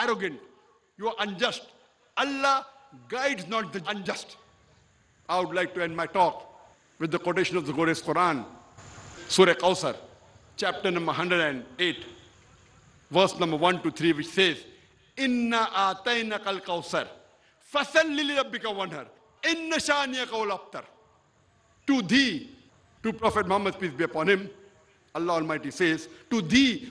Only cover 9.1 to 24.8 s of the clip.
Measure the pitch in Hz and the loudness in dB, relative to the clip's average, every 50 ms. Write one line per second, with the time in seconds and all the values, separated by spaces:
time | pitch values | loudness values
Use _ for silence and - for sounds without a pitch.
9.1 | - - - - - - 190 175 165 - - 180 185 - - 139 113 - - - | -18 -16 -8 0 6 8 8 8 8 4 4 2 2 2 0 -4 -4 -6 -10 -20
10.1 | - - _ - - - - - - - 208 185 175 - - 196 180 175 170 160 | -20 -20 _ -20 -20 -20 -20 -20 -10 -4 -2 -2 -2 0 0 0 0 0 0 0
11.1 | 139 127 175 180 180 175 165 151 139 127 117 - - - 180 175 143 - - - | 0 0 0 2 2 2 2 2 0 -4 -8 -10 -6 -2 -2 -2 -2 -4 -10 -16
12.1 | - - - - - - - - - - - _ _ - _ - _ - _ - | -18 -20 -20 -20 -20 -20 -20 -20 -20 -20 -20 _ _ -20 _ -20 _ -20 _ 0
13.1 | 143 175 196 185 - - 180 165 160 147 160 175 185 170 - 165 - - 151 170 | 4 4 4 4 4 0 -2 0 0 2 2 2 2 2 -2 -4 -4 0 2 0
14.1 | 160 143 151 - - 190 190 180 151 123 - - - - _ _ _ _ _ _ | 2 0 -2 -6 0 2 2 2 2 -2 -8 -18 -20 -20 _ _ _ _ _ _
15.1 | - - 269 262 247 240 240 233 233 226 226 196 - 190 196 190 190 190 - 240 | -8 -4 -2 0 0 0 0 0 0 0 0 0 0 2 2 2 0 -2 -2 -2
16.1 | 240 233 226 220 214 202 - 202 196 185 - - 175 170 - - - 165 123 - | -2 0 -2 -4 -6 -6 -4 -4 -6 -6 -4 -4 -4 -4 -4 -2 -2 -2 -2 -4
17.1 | - - - _ _ _ _ _ _ _ _ - - 294 277 - - 320 320 320 | -8 -20 -20 _ _ _ _ _ _ _ _ -4 -2 -2 -2 2 4 4 4 4
18.1 | 285 285 302 285 294 277 262 226 208 226 190 220 208 196 190 185 160 151 123 110 | 2 -2 -2 -2 0 0 -2 -2 -4 -8 -6 -6 -4 -4 -6 -6 -8 -10 -14 -14
19.1 | - _ _ _ _ _ - 311 330 330 320 320 320 302 - 302 294 285 285 269 | -18 _ _ _ _ _ -2 -2 -2 -2 -2 -2 -2 -2 0 2 0 0 0 -2
20.1 | 254 262 247 240 220 226 220 208 196 180 - - - 135 120 - - _ _ _ | -2 -6 -6 -4 -2 -2 -2 -2 -4 -6 -8 -12 -14 -14 -14 -14 -20 _ _ _
21.1 | _ _ _ _ _ _ _ _ _ _ _ _ _ _ - - 277 262 208 170 | _ _ _ _ _ _ _ _ _ _ _ _ _ _ 0 0 2 2 2 2
22.1 | 208 269 277 247 185 135 - - - - - _ _ _ _ _ _ _ - 226 | 4 4 4 4 0 -4 -8 -10 -20 -20 -20 _ _ _ _ _ _ _ -6 -6
23.1 | 220 220 226 220 160 208 202 180 190 202 202 196 190 190 190 175 143 127 165 160 | -4 0 0 0 2 2 0 2 2 2 2 0 -4 -2 -6 -6 -2 -2 -2 -2
24.1 | - 160 156 175 202 190 196 196 - - - - _ _ | 0 0 2 2 2 2 2 -4 -14 -18 -20 -20 _ _